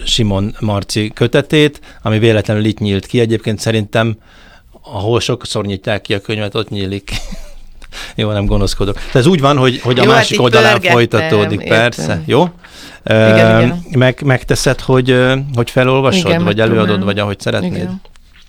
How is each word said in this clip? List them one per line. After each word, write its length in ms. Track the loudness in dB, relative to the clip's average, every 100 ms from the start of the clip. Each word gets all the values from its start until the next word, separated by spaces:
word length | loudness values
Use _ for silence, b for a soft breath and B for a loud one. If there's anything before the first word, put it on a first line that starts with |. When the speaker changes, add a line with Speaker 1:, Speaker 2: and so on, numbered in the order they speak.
Speaker 1:
Simon 500 | -2 -2 0 0 -4 -4
Marci 500 | -4 -4 -4 -4 -4
kötetét, 680 | -2 0 0 0 2 2 0 B B
ami 160 | -2 2
véletlenül 460 | 2 2 0 -2
itt 140 | -2 -2
nyílt 280 | -2 -2 -2
ki. 140 | 0
Egyébként 380 | 0 0 -4 -4
szerintem, 600 | -2 -2 -2 -2 -2 -4 b b b b b -20
ahol 380 | -14 -6 -2 -2
sokszor 440 | -2 -6 -6 -6
nyitják 360 | -6 -6 -4 -6
ki 140 | -4
a 60 | -6
könyvet, 340 | -4 -6 -6
ott 140 | -6 -6
nyílik. 420 | -6 -6 -8 -8
<laughs> 80 | -8 -8 B B B B -20 -18 B B
Jó, 160 | B -2
nem 160 | -2 0
gonoszkodok. 520 | 0 0 -2 -2 -4 -2
De 60 | 2
ez 80 | 2
úgy 140 | 4
van, 160 | 2 2
hogy, 240 | 2 0
hogy 180 | 0 2
a 40 |
Speaker 2:
Jó, 60 | 4
hát 100 | 4
Speaker 1:
másik 160 | 2 2
Speaker 2:
itt 60 |
Speaker 1:
oldalán 280 | 2 4 4
Speaker 2:
pörgettem, 240 | 2 2 2
Speaker 1:
folytatódik, 640 | 2 0 0 0 0 -2
Speaker 2:
értem. 180 | 0 2
Speaker 1:
persze. 440 | 2 -2 -4 -4 0
Jó? 160 | 2 2 -2 B B B B
Speaker 2:
Igen, 520 | 0 2 4 6 6 4
Speaker 1:
Ö, 60 |
Speaker 2:
igen. 220 | 2 -2 -4
Speaker 1:
meg-, 320 | 0 2 0
megteszed, 580 | 0 0 0 0 0 -2
hogy, 300 | 0 0 4
ö, 260 | 2 2 0 -2
hogy 160 | -4 -2
felolvasod, 560 | 0 2 2 2 0 0
Speaker 2:
Igen, 180 | 0
Speaker 1:
vagy 120 | 0 0
Speaker 2:
megpróbálom. 220 | 2 2
Speaker 1:
előadod, 200 | 2 0
vagy 140 | -2 -2
ahogy 220 | -4 -4
szeretnéd? 320 | -4 -4 -4
Speaker 2:
Igen. 280 | -6 -8 -10 -14 -20 -20 -20